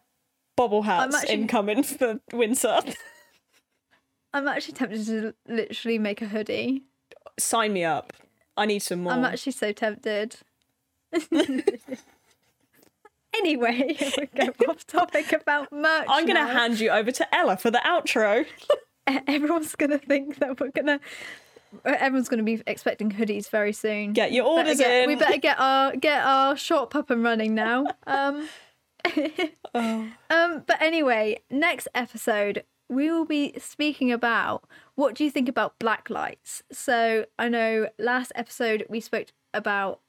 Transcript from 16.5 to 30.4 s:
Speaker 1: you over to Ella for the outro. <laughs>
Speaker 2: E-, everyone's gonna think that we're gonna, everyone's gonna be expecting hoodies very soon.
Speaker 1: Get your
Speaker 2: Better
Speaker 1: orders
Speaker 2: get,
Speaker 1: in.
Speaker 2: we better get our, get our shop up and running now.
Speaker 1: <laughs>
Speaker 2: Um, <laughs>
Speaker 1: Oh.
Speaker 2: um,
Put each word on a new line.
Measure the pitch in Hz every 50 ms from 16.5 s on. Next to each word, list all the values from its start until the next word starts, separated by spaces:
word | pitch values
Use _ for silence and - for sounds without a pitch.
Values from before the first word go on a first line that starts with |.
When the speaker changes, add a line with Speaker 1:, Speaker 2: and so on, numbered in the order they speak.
| 254 247 240 233 233 214
Speaker 1:
you | 220 214
over | 165 214 220 233 262
to | - - - -
Ella | 349 349 247 190
for | - - 233
the | 220 240 -
outro. | 311 349 330 - - - 233 220 202 208 240 320 -
<laughs> | - - - - - - - _ _ _ - 277
Speaker 2:
E-, | 269 277 -
everyone's | - 285 294 294 294 339 330 311 302 -
gonna | - 311 277 294 285
think | - - 277 269 277 294 285 -
that | 294 254 269 -
we're | 285 254
gonna, | - 320 262 294 285 277 - - - - - - - - - _ - - _ _ - - -
everyone's | 254 285 - - 269 262 262 240 -
gonna | 262 226 220
be | 220 226 220 -
expecting | - 214 - - 233 208 - 208 214 196
hoodies | 208 226 208 208 202 208 -
very | - 214 208 208 208
soon. | - - 214 214 208 208 202 214
Speaker 1:
Get | 233 208 - -
your | 247 220 262 320
Speaker 2:
Better | 330 330 311
Speaker 1:
orders | 294 294
Speaker 2:
get, | 262 247 247 247 254
Speaker 1:
in. | 285
Speaker 2:
we | 302
better | 254 311 294 - 294
get | - 302 - -
our, | 262 269 269 269 269 269 -
get | 262 - 311 294 247 -
our | 269 269 269 269 277 277
shop | 269 - - 339 294 254 - -
up | 302 285 -
and | 254 233 226
running | 233 233 220 220 220 220
now. | 220 214 220 240 262 285 - 381
Speaker 1:
<laughs> | _ -
Speaker 2:
Um, | - 269 277 277 277 277 294 311 311 - - - _ _ _ _ _ _ _ -
<laughs> | - - 311 285 311 - - 359 311 - _ - - -
Speaker 1:
Oh. | 240 233 226 220 220 220 220 226 - _ -
Speaker 2:
um, | 311 330